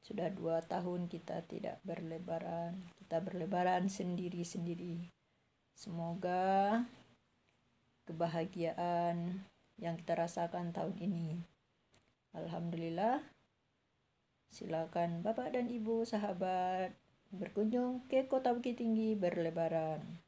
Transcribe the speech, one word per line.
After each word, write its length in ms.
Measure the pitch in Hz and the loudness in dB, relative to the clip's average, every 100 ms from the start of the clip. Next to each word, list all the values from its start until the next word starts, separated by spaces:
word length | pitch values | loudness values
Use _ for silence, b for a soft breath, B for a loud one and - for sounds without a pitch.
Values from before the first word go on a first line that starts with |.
Sudah 240 | - 208 175 | -8 -2 -2
dua 320 | 190 165 165 | 0 0 0
tahun 480 | 165 175 180 180 175 | 0 -2 -2 -2 -4
kita 400 | 170 - 170 170 | -6 -6 -6 -6
tidak 320 | - - - 185 | -6 -6 -6 -8
berlebaran. 960 | 170 165 160 175 165 175 170 170 180 180 - | -6 -6 -8 -4 -4 -2 -4 -4 -6 -10 -18
Kita 240 | - 165 | -2 -2
berlebaran 640 | 185 175 160 185 180 185 185 | 0 -4 0 2 4 4 2
sendiri-sendiri. 1200 | - 180 175 180 175 175 - 170 170 175 170 175 _ _ _ _ _ _ | 0 0 -2 -2 -2 -2 0 -2 -4 -4 -6 -8 _ _ _ _ _ _
Semoga 1120 | - - 170 165 170 180 180 185 190 202 226 247 - - - _ _ _ _ _ _ _ _ | -14 -8 -4 -2 -2 0 2 6 6 6 4 2 -6 -20 -20 _ _ _ _ _ _ _ _
kebahagiaan 1400 | - 165 170 165 165 180 165 165 175 170 175 170 170 185 196 _ _ - | -12 -2 0 0 -2 -2 -2 0 0 2 2 2 -2 -4 -8 _ _ -8
yang 160 | 170 165 | -6 -6
kita 240 | - 170 | -2 0
rasakan 560 | 170 170 170 180 175 170 | 0 0 -2 -2 -4 -2
tahun 240 | 165 - | -2 -2
ini. 400 | 175 175 165 170 170 _ _ _ _ - _ _ _ 170 | -2 -2 -2 -4 -8 _ _ _ _ -20 _ _ _ -10
Alhamdulillah. 880 | 165 170 170 170 165 165 214 269 - - _ _ _ _ _ _ _ _ _ _ _ | -6 -4 -4 -4 -4 0 2 2 -2 -20 _ _ _ _ _ _ _ _ _ _ _
Silakan 720 | - - 160 165 180 170 170 | -12 -4 -2 -2 0 0 0
Bapak 320 | 175 226 254 254 | -2 0 0 0
dan 160 | 240 | 0
Ibu, 320 | 240 214 226 | -2 0 0
sahabat, 880 | 226 220 208 180 185 185 180 185 185 - _ _ _ | 2 0 0 0 0 2 2 2 -2 -4 _ _ _
berkunjung 720 | 190 185 - 214 247 247 254 247 | -8 -4 0 2 2 2 -2 2
ke 160 | 262 262 | 2 4
Kota 240 | 262 262 | 2 4
Bukit 320 | 240 247 233 | 2 0 0
Tinggi 320 | 233 220 220 214 | 2 4 4 4
berlebaran. 880 | 175 170 165 165 165 165 160 156 - 170 | 2 4 0 2 2 2 2 -2 -6 -12